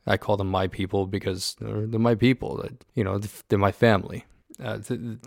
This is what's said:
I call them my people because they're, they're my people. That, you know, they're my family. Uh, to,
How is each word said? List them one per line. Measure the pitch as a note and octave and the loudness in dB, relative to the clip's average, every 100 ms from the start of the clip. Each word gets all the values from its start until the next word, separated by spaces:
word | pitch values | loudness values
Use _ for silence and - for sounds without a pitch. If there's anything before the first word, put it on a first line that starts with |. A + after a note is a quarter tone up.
| - | -2
I | G2+ | 0
call | - G#2 | 0 0
them | F#2+ | 0
my | F#2+ F#2 | 0 -2
people | - F#2+ G2+ F#2+ | -4 -2 0 0
because | G2 G2 F#2 - - | -2 -4 -4 -6 -8
they're, | A2 G#2+ G#2+ | -6 -4 -2
they're | A2+ | 2
my | A#2 A2 | 4 6
people. | B2 B2+ - - | 4 2 -2 -6
That, | - - _ | -8 -12 _
you | - | -2
know, | F#2+ G2+ G#2 - - | 0 0 -4 -8 0
they're | G2+ | 4
my | G2+ | 4
family. | - A#2 G2 - F#2+ - _ _ - | 6 4 4 0 -12 -14 _ _ -12
Uh, | A#2 G#2+ | -8 -8
to, | G2+ A#2+ A#2 A2 | -6 -8 -8 -12